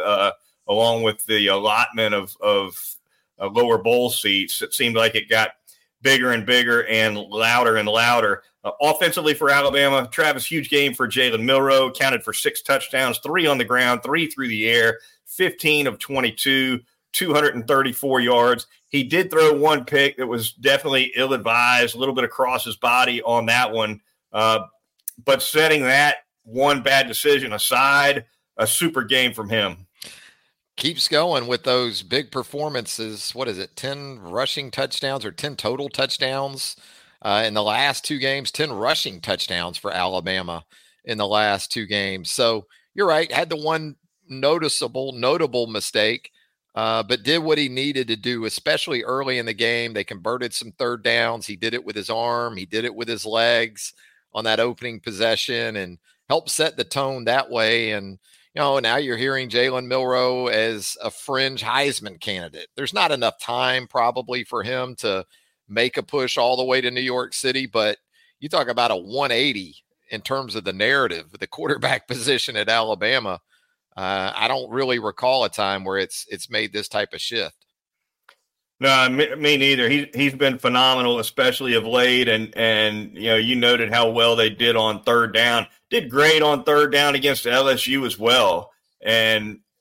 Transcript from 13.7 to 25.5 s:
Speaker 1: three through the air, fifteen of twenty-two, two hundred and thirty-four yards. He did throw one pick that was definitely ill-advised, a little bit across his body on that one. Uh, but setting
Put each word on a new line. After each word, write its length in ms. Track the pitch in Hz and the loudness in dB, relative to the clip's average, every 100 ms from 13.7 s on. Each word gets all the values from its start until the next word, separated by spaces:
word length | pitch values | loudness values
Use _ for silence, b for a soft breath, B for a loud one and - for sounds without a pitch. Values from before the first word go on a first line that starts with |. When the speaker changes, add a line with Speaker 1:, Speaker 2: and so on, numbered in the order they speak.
| 123 123 120 | 2 2 2
Speaker 1:
three 240 | 127 165 156 | 0 -2 -2
through 220 | 135 127 | -4 -6
the 200 | 107 110 | -2 2
air, 300 | 117 113 113 B B | 4 4 0 B B
fifteen 600 | - - 180 - 156 151 135 | -12 -2 -2 0 0 2 0
of 120 | 104 | -4
twenty-two, 800 | - 135 123 104 139 135 131 123 - _ _ | -6 -2 -2 -2 0 0 0 -4 -8 _ _
two 200 | - 180 | -6 0
hundred 220 | 147 147 | 2 2
and 140 | 120 117 | -2 0
thirty-four 520 | 135 135 - 139 131 | 0 0 -2 -2 0
yards. 460 | 120 120 120 117 - b - | 2 4 4 2 -4 b -4
He 160 | 143 | -4
did 260 | 127 165 - | 0 0 2
throw 220 | 160 156 | 4 4
one 320 | 143 151 147 | 6 4 2
pick 320 | - 143 139 131 | 0 2 2 0
that 100 | 123 | -4
was 260 | 117 110 | -4 -6
definitely 600 | - 135 139 147 131 127 | -2 2 2 2 0 0
ill-advised, 800 | 123 131 127 113 117 123 123 120 | 0 0 0 0 2 4 4 2
a 40 | 117 | 0
little 160 | 135 | -2
bit 100 | 127 | -2
across 400 | 120 - 127 127 | -2 0 0 0
his 120 | 120 104 | -4 -2
body 460 | 120 123 123 120 | 2 4 2 0
on 240 | 113 117 113 | 0 0 2
that 240 | 120 120 | 2 2
one. 300 | 113 107 107 _ _ _ | 0 -2 -4 _ _ _
Uh, 280 | 107 110 110 - _ _ _ - - | 2 2 2 -2 _ _ _ -16 -6
but 180 | 120 135 | 0 2
setting 400 | - | 2